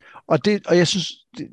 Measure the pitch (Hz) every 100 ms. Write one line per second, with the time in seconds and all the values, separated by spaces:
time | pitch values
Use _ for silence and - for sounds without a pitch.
0 | _ - - 151 202 208 - 175 170 196
1 | 156 - _ - -